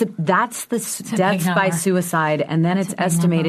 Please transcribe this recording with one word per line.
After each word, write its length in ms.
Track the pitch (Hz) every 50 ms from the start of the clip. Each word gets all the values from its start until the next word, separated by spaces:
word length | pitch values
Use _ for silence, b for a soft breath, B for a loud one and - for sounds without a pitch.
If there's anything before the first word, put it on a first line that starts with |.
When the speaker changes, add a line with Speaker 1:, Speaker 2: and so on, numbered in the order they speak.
| 226 - - -
Speaker 1:
that's 460 | 160 143 180 190 226 240 - - -
the 100 | - 247
s-, 240 | 226 - - - -
Speaker 2:
It's 100 | - -
a 20 | 233
big 40 | 202
Speaker 1:
deaths 280 | 185 190 208 185 165
by 80 | 180 175 202 196 185
Speaker 2:
number. 60 | 170 165
Speaker 1:
suicide, 640 | - 196 185 180 170 175 - 165 160 151 151 151
and 240 | - - 156 165 165
then 120 | 170 180 190
Speaker 2:
It's 120 | 190 190
Speaker 1:
it's 40 | 196
Speaker 2:
a 40 | -
big 80 | -
Speaker 1:
estimated 400 | 185 165 170 170 175 170 165 160